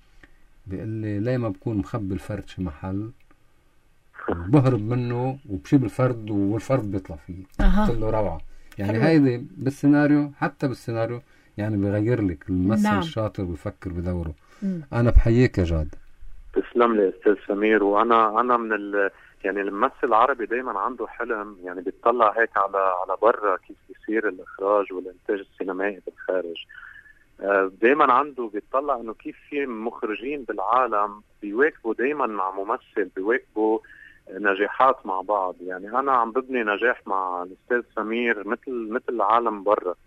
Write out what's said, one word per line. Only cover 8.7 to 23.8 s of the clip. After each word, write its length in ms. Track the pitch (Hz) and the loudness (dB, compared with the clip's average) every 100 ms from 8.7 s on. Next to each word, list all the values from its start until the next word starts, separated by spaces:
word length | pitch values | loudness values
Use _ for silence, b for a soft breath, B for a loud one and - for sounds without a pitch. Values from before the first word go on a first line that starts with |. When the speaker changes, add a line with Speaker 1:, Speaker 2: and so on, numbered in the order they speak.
| - | -6
Speaker 1:
يعني 160 | 101 | -2
Speaker 2:
حلو. 80 | 113 | 2
Speaker 1:
هيدي 440 | 156 160 135 120 - - | 4 6 4 0 -8 -6
بالسيناريو، 760 | 127 - 143 147 147 147 147 - | -6 2 4 6 6 4 2 -4
حتى 300 | 156 - 139 | -6 -4 -6
بالسيناريو 540 | 110 - 113 113 120 - _ _ - | -4 -6 -4 -4 -6 -12 _ _ -6
يعني 200 | 107 101 | -2 0
بيغير 440 | 101 104 110 117 | 0 2 2 2
لك 280 | 95 82 - | 0 -2 -2
الممثل 340 | 92 95 107 | 0 2 4
Speaker 2:
نعم. 160 | 208 98 | 2 0
Speaker 1:
الشاطر 440 | 82 113 107 - | -2 -4 -4 -4
بفكر 460 | 87 85 104 - 92 | -8 -8 -10 -10 -8
بدوره. 440 | 87 87 87 80 - B B | -6 -4 -4 -6 -10 B B
Speaker 2:
مم. 180 | 196 175 147 | -6 -6 -4
Speaker 1:
أنا 180 | 117 117 | 0 6
بحييك 460 | - 110 117 123 101 | 8 8 6 4 4
يا 60 | |
جاد. 320 | 85 80 78 - - - - - - | 2 0 -2 -8 -18 -16 -14 -14 -6
Speaker 3:
تسلم 420 | - - 120 120 107 | -6 -2 2 4 4
لي 140 | 92 | 2
أستاذ 260 | - 107 98 - | 2 0 0 -2
سمير. 360 | 101 107 107 | 0 4 4
وأنا، 580 | 101 101 117 113 110 110 | 4 4 6 6 4 2
أنا 160 | 123 120 | 2 0
من 160 | 110 | 0
ال-، 360 | 104 101 101 98 b b _ | -4 -2 -2 -2 b b _
يعني 180 | 98 101 | -4 -2
الممثل 320 | 98 101 135 - | -4 -2 -2 -2
العربي 420 | 135 110 123 127 107 | 2 4 4 0 -4
دايما 340 | 120 127 98 | -4 -4 -4
عنده 280 | 113 117 107 | -4 -6 -10
حلم، 500 | - 120 110 104 95 | -8 -6 -6 -8 -12
يعني 180 | 90 90 | -12 -8
بيطلع 520 | 90 - 120 120 104 110 | -8 -2 0 4 4 4
هيك 180 | 113 107 | 0 2
على، 200 | 98 98 | 0 2
على 400 | 95 90 92 92 | 0 0 -4 2
برا 360 | 110 123 104 90 | 2 2 0 -2
كيف 200 | - - | -6 -20